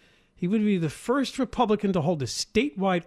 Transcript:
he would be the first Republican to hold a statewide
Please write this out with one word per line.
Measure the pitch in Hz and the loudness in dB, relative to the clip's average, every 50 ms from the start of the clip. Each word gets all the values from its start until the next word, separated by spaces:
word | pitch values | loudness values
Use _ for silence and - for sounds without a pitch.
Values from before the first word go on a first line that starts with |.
| _ _ _ _ _ _ _ | _ _ _ _ _ _ _
he | - 180 175 | -6 -2 0
would | 214 220 208 | 0 2 2
be | 208 202 | 2 2
the | 180 165 147 | 2 0 -2
first | - - - - 247 285 254 - - - | -4 -6 -2 0 0 0 0 -2 -2 -4
Republican | 262 - - - 247 202 214 208 - 196 180 | -4 -4 0 0 2 2 2 0 0 0 0
to | 180 | 2
hold | 139 147 175 147 | 0 0 0 -2
a | 127 | -2
statewide | - - - - _ - 214 262 294 - 190 190 190 185 175 170 | -6 -6 -8 -6 _ 0 0 0 0 -2 0 0 2 0 0 -2